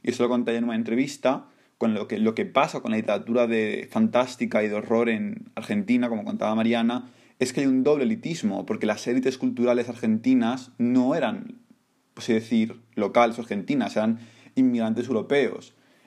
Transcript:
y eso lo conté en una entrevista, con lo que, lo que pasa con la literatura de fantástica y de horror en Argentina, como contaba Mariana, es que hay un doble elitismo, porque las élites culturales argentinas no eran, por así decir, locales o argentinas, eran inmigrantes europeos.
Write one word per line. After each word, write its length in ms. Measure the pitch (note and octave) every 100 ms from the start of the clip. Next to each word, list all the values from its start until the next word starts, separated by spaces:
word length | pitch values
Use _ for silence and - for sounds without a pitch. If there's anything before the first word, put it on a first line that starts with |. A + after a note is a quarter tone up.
y 100 | -
eso 120 | A#2
lo 60 | A#2+
conté 260 | B2 A2+ A#2
en 80 |
una 120 | A#2+ A2
entrevista, 760 | A2 A#2 C#3 - B2+ D3 - _ _ _
con 160 | A2+
lo 140 | G#2+ G#2+
que, 120 | G#2+
lo 160 | A2 A2+
que 100 | F#2
pasa 340 | C3+ D#3 D3
con 120 | A2+
la 60 | A2
literatura 480 | A2 G#2 A#2 A#2+ A#2
de 440 | A2+ G#2+ G#2 -
fantástica 720 | A#2 A2 A#2+ B2+ - A#2 A2+
y 60 | G#2+
de 60 | G#2
horror 340 | G#2 A2+ A#2
en 400 | A2 G#2 G#2+ - -
Argentina, 520 | - G#2 G2+ B2 A#2+
como 160 | A2
contaba 320 | G#2 G#2 G#2+ A2
Mariana, 540 | A2+ A#2 A#2 A#2+ - - _ -
es 140 | B2+
que 80 | -
hay 80 | C#3
un 160 | C3
doble 220 | C3 D3+ A#2+
elitismo, 600 | A2 D3+ E3 A2 F#2+ E2+
porque 200 | G#2+ G#2+
las 200 | G#2 -
élites 300 | B2+ C3 C3
culturales 520 | B2+ A#2+ A#2+ B2 A#2+
argentinas 840 | A2+ A2+ A2 A#2+ C3 A2+ C3 - -
no 380 | A#2+ B2+ B2+ D#3+
eran, 440 | B2 F#2+ - - _ _ _ _ _
por 100 | -
así 80 | -
decir, 480 | A2+ A2+ A#2 A2 - _ -
locales 420 | G2+ A#2+ A#2 A#2
o 40 |
argentinas, 560 | A2+ G2+ F2+ C#3+ G2+ G#2
eran 220 | A2 A2+ - - - -
inmigrantes 540 | C3 A#2+ A2+ A2+ B2
europeos. 640 | A2+ F#2+ C#3+ A2+ - - _ _ _